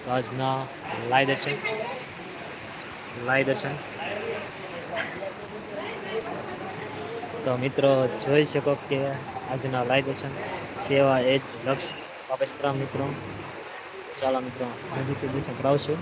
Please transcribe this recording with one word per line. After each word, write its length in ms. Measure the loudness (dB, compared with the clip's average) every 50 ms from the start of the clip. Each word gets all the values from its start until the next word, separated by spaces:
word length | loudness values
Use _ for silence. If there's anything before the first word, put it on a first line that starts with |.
| 0
તો 60 | 2
આજના 560 | 2 2 2 0 0 2 2 2 2 2 0 -4 -8 -10 -8 -6 -4 -4 0 4
લાઈવ 200 | 6 6 6 6
દર્શન, 220 | 4 2 2 -2 -2 -2 -2 -2 -2 -2 -2 -4 -4 -6 -8 -10 -10 -10 -10 -10 -10 -10 -10 -10 -10 -10 -10 -10 -10 -10 -10 -10 -10 -10 -10 -10 -8 -4 0
લાઈવ 200 | 4 4 4 6
દર્શન. 220 | 4 2 2 0 -4 -4 -4 -6 -8 -8 -6 -4 -4 -4 -4 -4 -4 -4 -4 -6 -8 -10 -10 -10 -10 -8 -8 -8 -6 -4 -4 -4 -4 -4 -6 -6 -6 -8 -8 -10 -10 -10 -10 -10 -8 -8 -6 -6 -6 -6 -6 -6 -4 -4 -4 -4 -4 -6 -6 -6 -6 -8 -6 -6 -8 -6 -8 -8 -8 -8 -6 -6 -6 -6 -6 -6 -6 -6 -2 0
તો 120 | 0 2
મિત્રો 500 | 2 2 0 2 6 8 8 8 8 6
જોઈ 380 | 4 2 -2 0 6 6 6 6
શકો 320 | 6 2 2 2 2 0 0 0 -2
કે 180 | 0 0 0 0 -2 -4 -6 -8 -8 -8 -6 -4
આજના 340 | -4 -2 -2 0 0 0 4
લાઈવ 220 | 4 4 4 4
દર્શન 220 | 2 -2 -2 -4 -6 -6 -6 -6 -6 -6 -6 -8 -8 -6 -6 0 4
સેવા 320 | 6 8 8 8 8 6
એ 180 | 6 6 6 4
જ 40 | 2 -2 -8 -4 0
લક્ષ 260 | 0 2 2 0 -4 -4 -8 -10 -12 -12 -12 -4 -4
બાપેશ્રામ 460 | 0 0 0 -2 -2 0 0 2 2
મિત્રો. 320 | 2 0 0 0 0 0 0 -2 -4 -6 -8 -8 -8 -8 -10 -10 -10 -10 -10 -10 -10 -12 -12 -12 -12 -10 -10 -6 0
ચાલો 200 | 2 2 2 2
મિત્રો, 260 | 0 -2 -4 -4 -4 -4 -4 -8 -8 -6 -4 -2
નજીકથી 280 | 0 0 -2 -2 -2 -2
દર્શન 240 | -2 -2 -2 -2
કરાવશું. 440 | -4 0 4 4 4 4 4 0 -2 -2